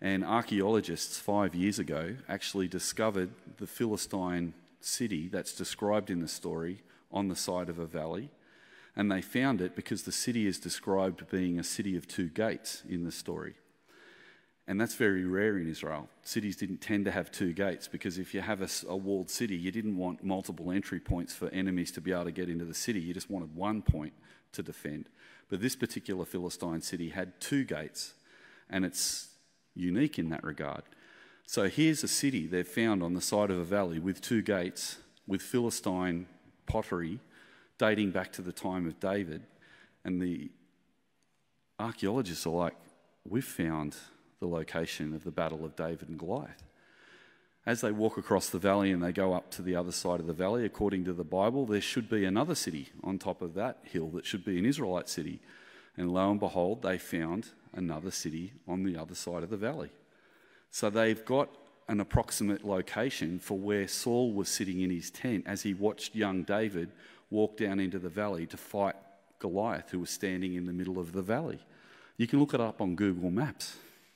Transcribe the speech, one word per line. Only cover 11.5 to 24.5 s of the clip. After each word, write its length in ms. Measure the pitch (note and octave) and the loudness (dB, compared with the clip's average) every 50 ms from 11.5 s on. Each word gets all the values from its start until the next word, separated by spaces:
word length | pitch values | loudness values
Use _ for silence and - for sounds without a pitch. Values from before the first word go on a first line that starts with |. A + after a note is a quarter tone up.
| F2 F2 | 2 0
a 40 | |
city 340 | E2 - - - G2 G2 F#2 | -2 -2 -2 -2 -2 0 -2
of 120 | E2+ - - | -2 -4 -4
two 200 | - - F2+ D#2 | -4 -2 -2 -2
gates 540 | - A2 A2 A2 E2 - - - - - - - | 0 0 0 0 0 -2 -6 -8 -10 -10 -8 -6
in 160 | F#2 E2+ F2 | -4 -2 -2
the 80 | E2 | -4
story. 420 | - - - F2 E2+ D#2 D2+ - - - _ _ _ _ _ _ - - - - - - - - - - _ _ _ _ - | -6 -6 -6 -6 -6 -6 -6 -10 -12 -16 _ _ _ _ _ _ -20 -20 -20 -20 -20 -20 -20 -20 -20 -20 _ _ _ _ -6
And 140 | - F#2+ G#2 | -2 0 0
that's 140 | A#2 A#2 - | 0 0 2
very 300 | - A#2 G2+ F#2+ F#2 F#2 | 4 4 4 4 4 2
rare 340 | F2+ F#2 G2 G#2 A2 G2+ F#2 | 2 2 2 2 2 2 0
in 100 | E2 D#2+ | -2 -2
Israel. 400 | D#2 - D#2 D2+ D#2 D2 C#2+ - - _ | -4 -4 -6 -6 -6 -6 -8 -12 -16 _
Cities 340 | - - - A#2 G#2+ G2+ F#2 | -8 -4 -4 -2 -2 -2 -4
didn't 240 | - G#2 F2+ F2+ - | -4 -4 -6 -6 -6
tend 240 | - - G#2 G2+ G2 | -2 0 0 2 2
to 60 | G2 | 2
have 200 | F2 F#2+ E2 - | 0 -2 -2 -4
two 220 | - - G2+ F2 | -4 -2 -2 0
gates 340 | D#2+ F#2+ G2 F#2+ E2 - - | 0 0 0 0 -2 -4 -8
because 320 | - - E2 - G2 E2+ F#2 | -10 -10 -6 -6 -4 -4 -4
if 140 | F2 - | -6 -4
you 80 | - F#2+ | -4 -4
have 200 | F#2 A2 G#2 F#2+ | -2 -2 -2 -2
a 40 | F#2+ | -2
s-, 200 | E2 - - - - | -4 -4 -6 -4 -4
a 80 | F#2 | -4
walled 320 | G2 F#2+ G2 G2 F#2 F2 - | -4 0 0 0 0 0 -2
city, 280 | - - A#2+ G2+ F#2 | -4 -2 -2 -2 -2
you 140 | E2+ F2 F#2+ | -2 -2 -2
didn't 260 | F#2 A2+ G#2+ G#2+ G2 | -2 -2 -2 -2 0
want 280 | F#2 F#2 F2+ E2 - F#2+ | 0 -2 -2 -4 -4 -2
multiple 460 | F#2+ F#2+ F#2+ - - E2+ E2 E2 F2+ | -2 0 -2 -2 -6 -8 -6 -4 0
entry 300 | F#2 G2+ - - F#2 - | 0 0 0 -2 -6 -4
points 340 | - - F#2 F2 E2+ - - | -2 -2 -2 -2 -2 -6 -6
for 140 | - F2+ - | -6 -4 -4
enemies 400 | - F#2 F#2 F#2+ F#2 F2+ E2+ - | -2 0 0 2 2 0 0 -2
to 80 | - F2+ | -4 -6
be 120 | D#2 F#2 | -2 0
able 120 | F#2 F2 F2 | 0 0 0
to 80 | E2+ | -2
get 160 | D#2+ F#2 F2+ F2 | -2 -2 -2 -2
into 160 | E2+ E2+ E2+ | -2 -4 -4
the 100 | E2 D#2+ | -4 -6
city. 260 | - - B2 A2 F#2 | -4 -2 -2 0 0
You 120 | D#2+ F2+ | -2 -2
just 180 | F2 F#2 - - | -4 -6 -6 -6
wanted 240 | G2 F#2 E2 D2+ D#2 | -6 -6 -6 -6 -6
one 280 | F2 G2 G#2+ A2 G#2 | -2 -2 0 0 0
point 320 | - - E2 D2+ D2+ D#2 - - - - - - _ _ | 2 2 2 2 0 -8 -10 -16 -20 -20 -20 -20 _ _